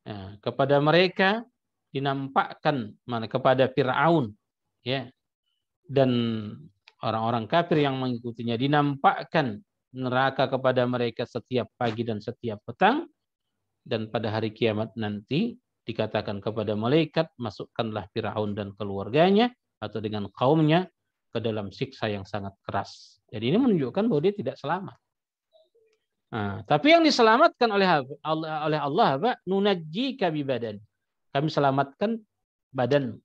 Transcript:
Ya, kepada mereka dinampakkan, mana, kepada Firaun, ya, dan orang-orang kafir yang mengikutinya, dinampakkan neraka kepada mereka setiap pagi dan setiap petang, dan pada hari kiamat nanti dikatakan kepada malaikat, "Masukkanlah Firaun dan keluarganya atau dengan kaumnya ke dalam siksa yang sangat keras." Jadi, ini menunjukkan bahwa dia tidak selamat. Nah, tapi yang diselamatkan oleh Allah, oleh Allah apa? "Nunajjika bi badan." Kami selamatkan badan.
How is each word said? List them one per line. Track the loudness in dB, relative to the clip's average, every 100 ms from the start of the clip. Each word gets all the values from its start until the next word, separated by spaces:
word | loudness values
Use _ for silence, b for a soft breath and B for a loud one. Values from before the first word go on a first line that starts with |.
Ya, | -12 -12 -12 -8
kepada | -8 0 4 4
mereka | 6 4 4 2 2 2 -4 _ _ _ _
dinampakkan, | -4 -2 -2 -2 -2 -2 -2 -2 -2 -4 -12
mana, | -8 -6 -4
kepada | 0 2 4 2
Firaun, | 2 0 2 4 4 0 -6 _ _ _ _
ya, | -6 -6 -6 _ _ _ _ _ _ _
dan | _ 2 4 4 0 -2 -8 -12 -20 _ _ _
orang-orang | -4 -2 0 -2
kafir | 0 0 2 2
yang | 2 0
mengikutinya, | -4 -4 -8 -8 -4 -2
dinampakkan | 2 2 2 2 0 0 -2 -2 -2 -4 -14 _ _
neraka | -6 -2 2 0 2 0
kepada | 2 2 2 2
mereka | 0 -2 -4 -8
setiap | -8 -4 -4 -4 _
pagi | -4 -2
dan | -4 -4
setiap | -8 -10 -10 -10
petang, | -12 0 2 2 -4 _ _ _ _ _ _ _
dan | -6 -6 -4
pada | -6 -4
hari | -4 -4 0
kiamat | 0 0 -4 -4
nanti | -6 -6 -4 -4 -4 -6 _ _
dikatakan | -12 -4 -2 -2 -4 -6
kepada | -6 -4 -2 -2
malaikat, | 2 2 2 -2 -6 _
"Masukkanlah | -10 -10 -14 -6 -6 -6 -8 -6
Firaun | -6 -4 -4 -4
dan | -8 -8
keluarganya | -8 -8 -2 4 4 6 2 -2 _ _
atau | -10 -6
dengan | -6 -6 -8
kaumnya | 0 2 4 4 2 0 _ _ _ _
ke | -6
dalam | -4 -4 -8 -8
siksa | -10 -6 -4
yang | -4
sangat | -6 -8 -10 -12
keras." | -6 -6 -6 -14 -20 _ _
Jadi, | -6 0
ini | 2
menunjukkan | 4 2 0 -2 0
bahwa | 0
dia | 0
tidak | -2 -8 -8
selamat. | -6 -6 -6 -18 _ _ _ _ _ _ _ _ _ _ _ _ _
Nah, | -6 -6 -6
tapi | 0 2 6
yang | 6
diselamatkan | 6 6 6 6 4 4 0
oleh | 2 4 2 0 -8
Allah, | -4 -4 -2 -4
oleh | -2 0
Allah | 0 2 2 2
apa? | -2 -4 -2
"Nunajjika | 0 2 0 -4 -6 -6 -2 -2
bi | -2 -4
badan." | -4 -4 -10 -18 _ _ _ _
Kami | -2 0
selamatkan | 2 2 2 -2 -2 -4 -4 -8 _ _ _ _
badan. | -4 2 2 0 -8